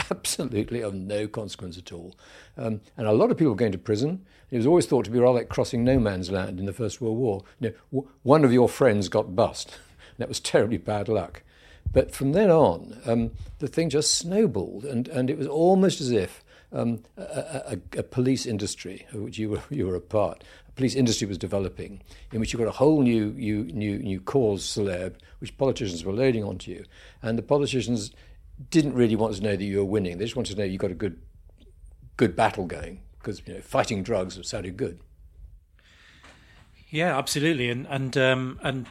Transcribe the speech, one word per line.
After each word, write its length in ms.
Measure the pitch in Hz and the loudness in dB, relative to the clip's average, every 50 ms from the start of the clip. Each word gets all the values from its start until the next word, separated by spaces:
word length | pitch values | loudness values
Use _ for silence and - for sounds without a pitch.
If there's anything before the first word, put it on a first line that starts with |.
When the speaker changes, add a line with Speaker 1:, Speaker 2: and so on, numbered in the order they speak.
| - - | -6 -6
Speaker 1:
absolutely 680 | 185 - - - - - 165 - 117 101 110 - 117 117 | -6 -6 -6 -6 -6 -4 -4 -4 -2 -2 -2 -2 -4 -6
of 140 | 110 101 95 | -4 -6 -6
no 340 | 95 92 98 104 104 107 107 | -8 -6 -6 -4 -4 -4 -4
consequence 480 | - 113 107 95 - - 95 90 82 | -6 -8 -10 -10 -10 -12 -12 -14 -14
at 160 | 90 87 - 90 | -14 -16 -16 -16
all. 240 | 85 85 92 - _ - - - - - - _ | -16 -16 -16 -20 _ -20 -20 -20 -20 -20 -20 _
Um, 240 | - 123 113 110 107 - _ _ | -8 -6 -6 -6 -6 -8 _ _
and 100 | - 113 | -4 0
a 60 | 107 107 | 2 4
lot 180 | 135 208 247 | 4 4 4
of 60 | 247 | 4
people 140 | - 165 139 104 | 2 2 2 2
were 40 | 95 | 2
going 140 | 120 107 92 | 0 0 0
to 40 | 92 | -2
prison. 460 | - - 107 104 127 151 185 190 - - _ _ - _ | -2 -2 0 0 0 -2 -2 -4 -8 -14 _ _ -14 _
It 60 | 131 | -4
was 100 | 117 113 | 0 4
always 200 | 139 175 175 - | 4 4 4 4
thought 180 | - 147 123 95 | 4 2 0 0
to 60 | 98 | 0
be 80 | 117 123 | 2 4
rather 220 | 120 127 127 120 | 6 6 6 4
like 100 | - - | 0 -2
crossing 340 | - - 123 - - 117 117 | -2 -2 -2 -2 0 0 2
no 140 | 127 135 131 | 4 4 4
man's 320 | 110 104 95 92 92 87 | 4 2 0 -2 -4 -2
land 280 | 98 92 - 104 95 90 | -2 -2 -2 -4 -6 -6
in 60 | 98 | -6
the 80 | 98 98 | -6 -4
First 300 | - 117 101 - - 123 | -4 -4 -6 -6 -4 -4
World 160 | 110 110 120 | -4 -2 0
War. 240 | 131 113 98 95 - - - - | 0 0 -2 -2 -6 -12 -10 -6
You 80 | 120 110 | -6 -6
know, 60 | - - _ _ 139 | -6 -8 _ _ -6
w-, 200 | 131 - - - _ - | -6 -6 -6 -12 _ 4
one 220 | 127 147 160 147 | 6 8 8 8
of 60 | 123 120 | 8 8
your 160 | 127 120 104 | 6 6 4
friends 400 | - - 143 123 104 104 92 85 | 4 4 4 4 4 4 0 0
got 260 | - 107 110 - 90 | 0 0 0 0 2
bust. 400 | 113 107 92 - - - - - - - | 2 2 2 0 -4 -12 -14 -16 -20 -20
<laughs> 60 | - - - - - - | -20 -20 -20 -20 -18 -10
That 120 | - 117 - | -10 -8 -6
was 120 | 127 - | -6 -8
terribly 380 | - - - 156 107 113 123 - | -2 2 2 4 4 2 0 -2
bad 280 | - - 104 104 98 | -2 -2 -4 -2 -2
luck. 360 | 110 110 98 85 - - - - _ _ _ - - - - - - - | 0 0 0 -2 -4 -8 -16 -20 _ _ _ -20 -20 -20 -12 -8 2 4
But 200 | - - - - | 4 4 4 0
from 200 | - 135 135 151 | -2 0 2 4
then 180 | 196 220 190 | 6 6 8
on, 480 | 165 160 135 98 85 85 - - 107 117 - | 8 8 8 6 4 2 -4 -12 -16 -8 -2
um, 240 | 117 113 117 113 113 - - - - - - | 0 0 0 0 -2 -4 -10 -12 -14 -10 -8
the 80 | 151 - | -8 -4
thing 200 | - 160 170 160 | 0 0 0 2
just 240 | 131 151 147 - - | 2 2 2 2 0
snowballed, 680 | - 170 170 185 214 226 165 101 98 85 87 92 101 - | 0 -2 0 2 2 2 2 2 -2 -4 -6 -8 -10 -10
and, 220 | - - 117 123 | -6 -4 -4 -4
and 220 | - - 127 127 131 | -2 -2 -2 0 0
it 60 | 156 156 | -2 -2
was 80 | 135 | -4
almost 540 | 147 143 160 165 180 196 190 190 180 - - | -2 0 4 4 6 6 6 6 4 2 0
as 100 | 143 123 | -2 0
if, 320 | 120 104 90 - - - - _ - - - _ - | 2 2 0 0 -4 -12 -20 _ -20 -20 -18 _ -6
um, 320 | 131 117 120 117 110 - _ _ | -4 -2 -2 -2 -4 -8 _ _
a, 60 | - - | -14 -12
a, 400 | 143 147 135 - - - 131 - - 113 90 - - - | -8 -8 -8 -6 -6 -8 -10 -8 -8 -8 -10 -10 -8 -8
a, 40 | - | -8
a 20 | - | -8
police 420 | - - 127 123 131 135 - - | -4 -2 0 2 2 2 0 -2
industry, 640 | 127 110 98 104 95 - - - 90 98 98 - - - | -4 -4 -4 -4 -4 -6 -8 -12 -12 -14 -14 -16 -14 -10
of 80 | 107 | -10
which 180 | 101 - - 110 | -10 -8 -8 -6
you 120 | 110 104 | -4 -4
were, 120 | 104 - - | -4 -4 -6
<laughs> 60 | - | -6
you 160 | - 135 95 | -4 -4 -2
were 80 | 95 90 | -2 -2
a 60 | 87 | -4
part, 420 | - - - 107 98 82 - - - - - - - - | -4 -2 0 0 0 0 -2 -6 -14 -20 -20 -20 -20 -16
a 40 | - | -4
police 240 | - 131 117 - | -2 -2 0 2
industry 300 | 135 127 117 104 - 113 98 | 2 2 2 2 0 -2 -4
was 100 | 98 85 | -4 -6
developing, 640 | - 90 101 98 95 90 - - 90 95 101 98 - - - - - - - | -4 -4 -2 -2 -2 -4 -6 -8 -12 -12 -14 -16 -20 -20 -20 -20 -16 -8 -6
in 80 | 110 | -4
which 120 | 110 - - | -4 -2 -2
you 60 | 117 | -2
got 80 | 113 | -2
a 60 | 101 - | -2 2
whole 280 | - 131 151 156 151 131 | 4 4 6 6 6 6
new, 240 | 120 117 110 104 104 117 | 4 4 4 2 0 -4
new, 300 | - - 104 107 104 120 | -4 -4 -2 -2 -2 -4
new, 320 | - - 107 104 104 98 95 | -4 -4 -4 -2 -2 -2 -4
new 200 | 90 98 95 92 | -4 -4 -6 -6
cause 440 | 95 - - 139 120 107 98 90 - | -4 -2 0 2 2 2 0 -2 -4
celeb, 500 | - - 113 101 98 90 90 92 92 - - - - - - | -6 -4 -4 -2 -2 -2 -4 -6 -8 -10 -12 -18 -20 -18 -16
which 160 | - - - | -14 -14 -6
politicians 480 | - 139 131 113 - 123 95 87 82 80 | -2 -2 -2 0 -2 -4 -6 -6 -6 -6
were 80 | 98 98 | -6 -2
loading 300 | 113 135 135 120 110 101 | 0 2 2 2 0 -2
onto 300 | 101 92 92 - 95 90 | -6 -8 -8 -10 -12 -14
you. 120 | 92 95 - - - - - - - - | -14 -16 -18 -20 -20 -20 -20 -16 -8 -6
And 160 | 113 113 117 | -4 -4 -2
the 40 | - | 0
politicians 680 | - 147 147 143 123 131 127 104 113 123 110 104 113 - - - - - - - - - - 131 - | 2 2 2 2 2 0 -2 -2 0 -2 -4 -4 -8 -12 -18 -20 -20 -20 -20 -20 -20 -20 -18 -10 0
didn't 240 | - 165 143 143 127 | 2 2 4 4 2
really 200 | 123 120 107 113 | 2 2 2 4
want 200 | 101 113 110 107 | 2 0 0 -2
to 60 | 95 104 | -2 -2
know 120 | 107 101 | -2 0
that 80 | 92 101 | -2 -2
you 140 | 101 98 101 | -2 0 0
were 60 | 98 | 0
winning. 340 | 95 104 107 95 87 87 87 | 2 0 0 0 -2 -2 -4
They 60 | 107 | -6
just 100 | 117 - | -6 -4
wanted 180 | - 113 95 95 | -6 -6 -4 -4
to 20 | 104 | -4
know 60 | 101 | -4
you 140 | 95 95 95 | -4 -2 -2
got 120 | 104 95 | -4 -4
a 40 | 90 | -4
good, 260 | 80 104 95 85 - - - - - - - - - - - - - - - - - - - - | -4 -4 -6 -6 -8 -14 -20 -20 -20 -20 -20 -20 -20 -20 -20 -20 -20 -20 -20 -20 -20 -20 -16 0
good 180 | - 123 104 - | 2 2 2 4
battle 320 | - 110 104 - 107 92 | 2 2 2 2 -2 -6
going, 360 | 82 - 76 78 82 95 - - - - - - | -6 -8 -10 -10 -12 -12 -14 -18 -20 -20 -12 -10
'cause, 180 | 110 95 85 - | -10 -10 -10 -12
you 80 | 98 90 | -14 -14
know, 60 | 92 | -14
fighting 420 | - - - 131 110 - 117 98 92 | -8 -2 0 0 0 2 -2 -4 -2
drugs 340 | 117 113 95 92 92 92 95 - | -2 -2 -2 -2 -4 -6 -10 -12
sounded 300 | - - 107 90 95 90 | -10 -8 -8 -8 -8 -8
good. 220 | 92 131 90 82 - - - - - - - - - - - - - _ _ _ _ _ _ - - - - - - - - - - - - - - - - - - - - | -6 -6 -6 -8 -10 -18 -20 -20 -20 -20 -20 -20 -20 -20 -20 -20 -20 _ _ _ _ _ _ -20 -20 -20 -20 -20 -20 -20 -20 -20 -20 -20 -20 -20 -20 -20 -20 -20 -20 -14 -6
Speaker 2:
Yeah, 280 | 156 151 170 180 143 135 | -4 -2 0 0 0 0
absolutely. 500 | 139 - - 151 143 165 165 127 123 120 | -2 -2 -2 0 2 2 2 2 0 0
And, 180 | 120 123 139 - | -2 -4 -4 -6
and, 280 | 139 131 135 131 123 | -4 -4 -4 0 2
um, 420 | 139 131 131 131 131 127 127 131 - - | 4 4 6 4 4 0 -4 -6 -6 -6
and 240 | 147 131 131 123 - | -4 -4 -4 -6 -10